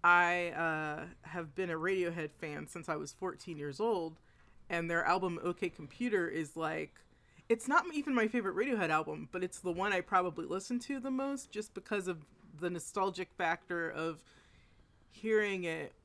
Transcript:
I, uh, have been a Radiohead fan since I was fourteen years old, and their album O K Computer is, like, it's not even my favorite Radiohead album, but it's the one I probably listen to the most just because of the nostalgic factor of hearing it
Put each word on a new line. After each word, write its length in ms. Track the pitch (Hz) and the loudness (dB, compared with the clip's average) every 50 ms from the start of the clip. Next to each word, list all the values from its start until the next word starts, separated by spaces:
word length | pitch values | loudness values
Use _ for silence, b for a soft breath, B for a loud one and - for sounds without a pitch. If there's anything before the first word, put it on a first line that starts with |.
| - | 10
I, 460 | 175 175 175 175 175 175 180 175 170 | 10 8 8 8 6 4 2 2 0
uh, 560 | - - 170 165 160 156 156 151 151 156 151 170 - - | -2 0 0 0 0 0 -2 -4 -4 -6 -8 -12 -14 -16
have 340 | - 156 - 175 165 151 135 | -16 -8 -6 -6 -6 -6 -4
been 140 | 185 190 175 | -4 -2 -2
a 60 | 165 | -2
Radiohead 560 | 160 165 185 196 190 175 170 170 170 156 151 - | 0 0 0 2 2 0 0 0 -2 -6 -6 -6
fan 300 | - - 151 147 151 151 | -8 -8 -8 -6 -8 -8
since 220 | - - 175 160 - | -10 -10 -10 -6 -4
I 60 | 156 | -4
was 160 | 151 147 143 - | -4 -4 -8 -8
fourteen 440 | - 190 185 - - - - 165 | -6 -6 -6 -6 -8 -12 -12 -8
years 220 | 147 143 147 135 - | -8 -6 -8 -4 -2
old, 400 | 214 233 220 180 165 160 160 - b b b b b b b b b - | 0 0 0 0 -2 -4 -8 -12 b b b b b b b b b -4
and 200 | 170 170 170 165 | -2 -2 0 2
their 160 | 170 170 - | 2 2 4
album 340 | - 180 185 185 180 175 160 - | 4 4 4 2 0 -2 -2 -2
O 100 | 175 175 | -2 -2
K 160 | - 190 175 | 0 -4 -4
Computer 580 | - - 156 127 - - 240 247 208 190 170 | -4 -8 -16 -16 -6 -4 0 2 2 2 2
is, 300 | 165 - 160 156 143 - | 2 -2 -4 -4 -4 -4
like, 420 | 160 160 156 160 160 151 - - - - b b b b b b b b _ | -4 -2 -2 -2 -2 -4 -6 -10 -20 -20 b b b b b b b b _
it's 180 | 226 226 - | 0 2 2
not 180 | 254 285 339 370 359 311 | 4 4 4 4 4 -6
even 200 | 294 285 302 262 | -6 -4 0 2
my 140 | 240 220 | 2 2
favorite 280 | 220 226 247 208 190 - | 4 2 0 0 0 0
Radiohead 340 | 185 233 277 247 214 185 156 | 0 2 2 2 2 2 4
album, 400 | 156 156 156 151 156 156 151 139 | 2 2 2 0 -6 -8 -8 -8
but 120 | - 180 175 | -4 -4 -4
it's 160 | 180 - - | -4 -6 -4
the 120 | - 185 | -4 -2
one 220 | 170 175 190 208 196 | 0 0 2 2 2
I 80 | 180 | 2
probably 440 | 175 - 196 185 185 180 151 170 - | 2 4 4 4 4 4 -2 -4 -4
listen 340 | - 175 196 - - 240 240 | -4 -4 -4 -2 -2 -4 -4
to 200 | 240 - 285 269 | -2 -4 -6 -4
the 120 | 240 269 | -2 -2
most 400 | 262 262 269 277 277 262 - - | -2 0 0 -2 -2 -6 -8 -8
just 220 | - 208 214 - - | -6 -8 -8 -6 -10
because 340 | 190 - - 214 202 175 | -14 -6 -2 -2 -2 0
of 180 | 185 175 160 151 - - - - - - 147 | -2 -4 -4 -8 -18 -20 -20 -20 -20 -10 -4
the 100 | 170 175 | -4 -2
nostalgic 600 | 180 170 - - - 208 190 196 170 175 180 - - | -2 -4 -8 -4 0 0 0 0 0 -4 -8 -8 -4
factor 520 | - 180 165 170 175 - - 175 170 165 160 | -2 0 0 0 -2 -4 -4 -2 -2 -2 -2
of 340 | - - 160 165 156 - - b b b b b b b b b b b b b - - - - | -2 -2 -4 -4 -4 -6 -14 b b b b b b b b b b b b b -20 -20 -20 -20
hearing 540 | - - - 220 220 214 208 202 196 185 175 | -16 -6 0 4 4 4 4 4 0 -2 -2
it 300 | 165 160 160 147 - - - | -2 -2 -2 -4 -8 -10 -16